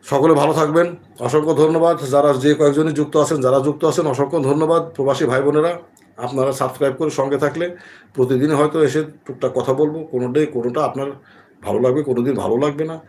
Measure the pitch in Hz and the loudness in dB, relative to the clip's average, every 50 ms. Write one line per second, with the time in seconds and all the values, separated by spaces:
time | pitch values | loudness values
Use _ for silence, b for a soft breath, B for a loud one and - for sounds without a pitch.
0 | _ - 139 139 139 165 160 143 143 156 156 160 156 147 151 170 170 175 175 - | _ -2 0 2 4 4 4 4 4 2 2 2 0 2 2 2 2 0 -4 -12
1 | - - - - 123 123 131 156 151 156 156 131 151 156 165 160 165 170 165 - | -20 -20 -14 -8 -6 0 0 0 2 2 2 2 2 2 2 2 2 2 2 0
2 | 143 131 135 143 143 147 143 131 127 147 147 147 151 143 139 147 156 160 151 139 | -2 0 2 2 4 4 2 2 2 2 2 4 2 2 2 2 0 0 0 -2
3 | 151 147 - 151 151 - 160 147 127 127 131 139 135 151 139 - 170 156 143 - | -4 0 2 0 2 2 0 0 2 2 2 2 2 0 -2 0 0 0 0 0
4 | 170 151 131 131 143 139 - 165 139 135 143 151 160 156 170 170 165 - - - | 0 0 0 -2 -2 -2 -2 -2 0 0 0 0 2 2 2 0 0 -4 -6 -2
5 | 135 139 131 131 165 123 127 131 139 147 147 151 156 170 175 175 - - _ _ | 0 0 0 0 0 0 0 2 2 2 2 2 0 0 -4 -6 -12 -20 _ _
6 | _ _ _ - 120 123 135 135 131 139 131 135 139 - - - 147 139 131 - | _ _ _ -10 -10 -6 -2 -2 0 0 0 -2 -4 -4 -2 -2 -2 -2 -2 -2
7 | 170 151 - - 135 139 143 135 151 147 139 160 175 180 180 B B B B B | -4 -4 -2 -2 -2 -2 0 0 -2 -2 -2 -4 -6 -6 -6 B B B B B
8 | B B _ 135 127 123 135 123 139 151 156 139 151 151 151 160 156 135 131 156 | B B _ 0 0 2 2 0 0 0 2 2 0 0 2 0 0 2 0 -2
9 | 156 151 - - _ - 127 - - 127 127 131 117 135 131 - 156 151 151 160 | -4 -4 -12 -20 _ -16 -10 -4 -4 -4 -2 -2 -2 -2 0 0 0 0 -2 -8
10 | 156 - - 123 127 123 127 151 156 147 - 123 117 123 123 151 147 131 - 135 | -10 -6 -6 -4 -4 -2 0 -2 -2 -2 -4 -4 -4 -2 -2 -2 -2 -2 -4 -6
11 | 139 143 139 - b b b b b b b b - 101 104 110 123 127 127 151 | -8 -8 -10 -14 b b b b b b b b -8 -4 -2 0 0 2 0 0
12 | 143 139 123 120 120 139 131 104 95 95 110 120 143 147 143 143 156 156 165 165 | 0 -2 -2 0 0 0 -2 -2 -2 -2 0 0 0 -2 -2 -4 -6 -6 -8 -12
13 | - | -16